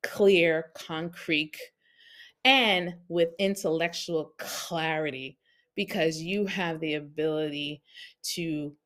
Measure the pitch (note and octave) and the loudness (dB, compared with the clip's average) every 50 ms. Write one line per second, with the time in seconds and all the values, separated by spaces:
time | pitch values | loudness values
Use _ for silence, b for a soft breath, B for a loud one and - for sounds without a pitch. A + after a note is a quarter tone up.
0 | - - - - G#3 G3 G3 F3 E3+ E3 D#3+ D#3+ E3 - _ - - - E3 D#3+ | -8 -8 0 6 6 8 8 8 6 6 4 2 -2 -6 _ -18 -12 -8 -6 -6
1 | E3+ E3+ F3 - - - D#3+ D3+ D#3 D#3 - - - - _ B B B B B | -6 -6 -8 -10 -2 0 0 0 0 -4 -10 -18 -18 -20 _ B B B B B
2 | B B B B B B B B - C4 C4+ C4+ A#3+ G#3+ F#3+ F3+ F3 F3 F3 - | B B B B B B B B 4 6 6 6 6 4 2 2 0 -2 -6 -8
3 | - - E3+ E3+ E3+ E3 E3+ - G3 G3 G3 G3 - E3 D#3+ D#3+ E3 D#3+ E3+ - | -10 -2 2 2 2 2 2 0 0 0 0 0 0 0 0 0 0 -2 -2 -6
4 | - - E3+ D#3 D3+ - _ - - - - - - - F3 D#3+ D#3+ D#3+ D#3+ D#3 | -6 -2 -2 -4 -4 -4 _ -12 -10 -8 -8 -8 -8 -6 -4 -2 0 0 0 0
5 | D#3 D3 C3 C3 C3 C3+ D3 _ _ _ _ _ _ _ _ - G3+ G3 G3 G3 | -2 -4 -4 -6 -10 -12 -14 _ _ _ _ _ _ _ _ -6 -6 -2 0 2
6 | D#3+ E3 D#3+ D#3 E3 F3 G3 G#3 G3+ F#3+ F#3 G3 F3+ E3+ E3 D#3+ D#3+ D#3 D3+ D3+ | 2 2 0 -2 -4 -2 0 0 0 -2 -2 -2 -2 -2 -2 -4 -4 -4 -4 -4
7 | D3 D3 D3 D#3 D3+ D#3+ D#3 D#3 D#3 D3+ C#3+ D3 D3 D3 D3 C#3+ B B B B | -6 -8 -4 -2 0 0 0 0 -2 -4 -4 -6 -6 -8 -8 -12 B B B B
8 | B B B B - - - F3+ E3+ E3 D#3 D3+ D3 D3 D3 _ _ | B B B B -10 -8 -6 -4 -4 -2 -4 -4 -4 -8 -10 _ _